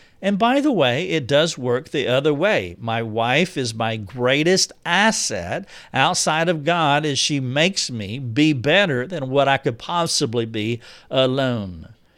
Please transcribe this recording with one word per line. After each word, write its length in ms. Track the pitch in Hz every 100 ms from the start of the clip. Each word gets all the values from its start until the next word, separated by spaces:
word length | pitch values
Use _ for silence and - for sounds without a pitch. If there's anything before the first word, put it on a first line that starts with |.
| _ _
And 180 | 196 196
by 220 | 233 277
the 120 | 294
way, 380 | 202 127 127 185
it 160 | 160 113
does 320 | 139 165 143
work 320 | 123 160 156
the 180 | 147 113
other 240 | 131 151
way. 440 | 143 202 165 90 90
My 240 | 113 113
wife 560 | 113 110 117 143 160 147
is 160 | 120
my 220 | 113 113 113
greatest 760 | 98 127 123 143 165 185 - -
asset 840 | 160 180 220 220 - 101 87 147 196 - -
outside 560 | 127 156 175 175 156 165
of 160 | 160
God 400 | 143 170 151 147
as 140 | 151 131
she 220 | - 143
makes 500 | 127 143 175 196 -
me 280 | 117 98 127
be 360 | 123 117 156
better 520 | 135 139 185 190 123 143
than 220 | 170 131
what 200 | 139 135
I 100 | 135
could 200 | 139 113
possibly 680 | - 175 165 - 135 120 113
be 340 | 113 110 117 - - -
alone. 840 | 135 131 135 131 117 98 82 80 - _